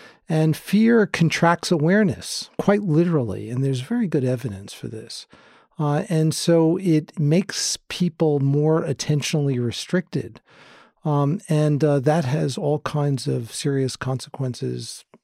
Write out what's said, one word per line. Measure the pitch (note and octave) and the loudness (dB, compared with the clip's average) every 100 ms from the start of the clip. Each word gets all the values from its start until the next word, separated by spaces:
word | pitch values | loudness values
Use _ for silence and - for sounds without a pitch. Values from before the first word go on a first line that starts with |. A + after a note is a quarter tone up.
| - _ _ | -20 _ _
And | D#3+ D#3 D#3 | 2 2 0
fear | - G3+ A3+ A#3 G3 | 0 4 6 4 2
contracts | - E3 - E3+ E3+ - | 2 2 4 2 2 0
awareness, | E3+ D#3 G3+ G#3 F#2+ - - - - | 2 4 4 2 0 -8 -10 -8 -2
quite | - G#3 | 2 2
literally. | G3+ D3+ F3 D#3 A#2 G2+ G#2+ | 2 2 4 2 0 -4 -6
And | A#2+ | -2
there's | C#3 C3 | -2 -2
very | C3 A#3+ G#3 | -4 -2 0
good | D#3 B2+ | 0 0
evidence | B2+ A#2+ G2 G2+ | -2 -4 -10 -14
for | - A#2 | -14 -12
this. | A2 A2+ - - - - - _ - | -12 -14 -16 -18 -20 -20 -20 _ -4
Uh, | D3 D3 - | -2 0 0
and | D#3+ D#3+ | 2 2
so | - - E3 D#3+ F3+ | 0 2 4 4 2
it | F#3+ D#3 - - | 2 0 0 -2
makes | D3 E3+ G3 - - - _ | 2 2 0 -6 -6 -6 _
people | - F3 - D#3+ C#3+ | -4 -4 0 0 2
more | C#3 C#3+ D3+ D#3+ | 2 2 2 0
attentionally | D#3+ C#3 - D3+ - D#3 C#3+ B2 | -2 -6 -2 -2 0 -2 0 0
restricted. | A#2+ - - F3+ - D3 - - _ - - - _ _ D#3 | -2 -6 -4 -4 -2 -8 -8 -16 _ -20 -20 -20 _ _ -2
Um, | C#3+ C#3+ F3 - | 0 0 -2 -2
and, | D#3 D3+ D3 | 0 2 2
uh, | D3+ C#3+ | 2 2
that | C3 D#3+ C3+ | 2 0 0
has | D#3 D3+ B2 | -2 -2 -2
all | D3+ D3 | -2 -2
kinds | - D3 C#3+ C3+ D3 | -2 -2 -2 -2 -2
of | C3 A#2 | -4 -6
serious | - D3 C#3 C3 - | -6 -4 -2 -2 -4
consequences, | C3+ B2+ - - C3 A#2+ B2+ B2 A#2 - _ - | -6 -6 -8 -8 -8 -6 -6 -8 -10 -16 _ -20